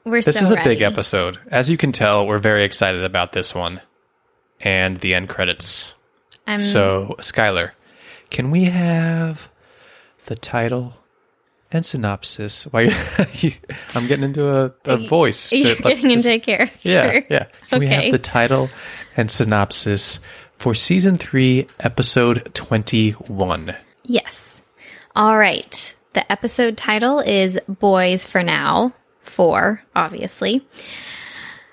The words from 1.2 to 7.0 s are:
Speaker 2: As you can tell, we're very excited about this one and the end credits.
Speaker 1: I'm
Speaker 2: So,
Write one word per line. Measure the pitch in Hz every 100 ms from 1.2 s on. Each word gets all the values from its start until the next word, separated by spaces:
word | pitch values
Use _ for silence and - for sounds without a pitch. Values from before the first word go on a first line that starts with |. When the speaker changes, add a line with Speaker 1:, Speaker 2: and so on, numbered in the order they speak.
| 90 - -
Speaker 2:
As | 123 131
you | 165
can | 139
tell, | - 104 104 101
we're | 104
very | 107 104
excited | 101 - 95 90
about | 92 95 87
this | 92 -
one | 90 85 90 - _ _ _ _ _ _ -
and | 101 95 92 92
the | 92
end | 92 95
credits. | - 90 - - - - - _ _ _ _ 214
Speaker 1:
I'm | 208
Speaker 2:
So, | 202 110 98 95